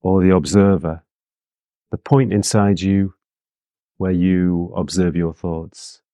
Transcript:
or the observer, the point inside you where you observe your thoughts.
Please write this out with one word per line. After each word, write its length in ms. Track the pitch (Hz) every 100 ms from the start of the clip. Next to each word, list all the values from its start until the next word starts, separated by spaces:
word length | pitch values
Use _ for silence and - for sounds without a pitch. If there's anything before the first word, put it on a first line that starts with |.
or 200 | 92 95
the 140 | 92 92
observer, 640 | 71 101 98 92 82 80 _ _ _ _ _ _ _ _ _
the 80 | -
point 340 | - 139 123
inside 480 | 104 98 110 101 90
you 340 | 98 98 95 _ _ _ _ _ _ _ _ _
where 160 | 95
you 600 | 90 90 92 90 87 87 -
observe 400 | 80 92 90 85
your 160 | 85
thoughts. 680 | 82 87 82 82 - - - _